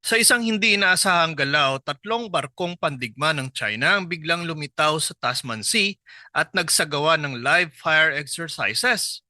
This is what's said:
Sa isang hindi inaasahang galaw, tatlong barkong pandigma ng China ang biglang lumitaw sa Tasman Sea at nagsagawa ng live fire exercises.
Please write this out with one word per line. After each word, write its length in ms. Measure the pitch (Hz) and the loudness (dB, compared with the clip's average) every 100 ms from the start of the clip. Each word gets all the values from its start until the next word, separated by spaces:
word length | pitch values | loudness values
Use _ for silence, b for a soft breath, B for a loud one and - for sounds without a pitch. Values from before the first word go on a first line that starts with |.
| - | 0
Sa 80 | 226 | 2
isang 240 | 220 240 | 4 2
hindi 400 | 226 214 214 202 | 2 0 2 2
inaasahang 560 | 196 180 202 175 165 151 | 2 2 4 2 2 0
galaw, 480 | 139 147 139 135 | 0 2 2 0
tatlong 480 | - 139 208 233 233 | -6 -8 -4 -4 -2
barkong 480 | 170 135 - 175 175 | -4 -4 -6 -6 -4
pandigma 560 | 165 135 123 113 151 151 | -6 -4 -10 -2 -2 0
ng 160 | 131 | -4
China 480 | - 110 107 147 202 | -6 -4 0 2 0
ang 80 | 180 | -2
biglang 400 | 170 156 170 170 | -8 -4 -4 -4
lumitaw 480 | 156 143 - 151 156 | -8 -8 0 2 2
sa 80 | - | -4
Tasman 560 | - 123 127 127 110 104 | -4 -4 -4 -6 -6 -2
Sea 320 | 226 139 - B B B | 0 0 -4 B B B
at 160 | 143 160 185 | -4 0 -2
nagsagawa 640 | 170 - 156 143 151 156 | 0 0 0 0 2 2
ng 240 | 147 123 | 0 -4
live 320 | 131 165 175 - | 2 2 2 -4
fire 400 | 165 156 160 143 | 2 4 4 2
exercises. 1040 | 143 - 165 - 104 110 247 220 - - | -6 -8 -8 -4 -2 0 0 0 -2 -8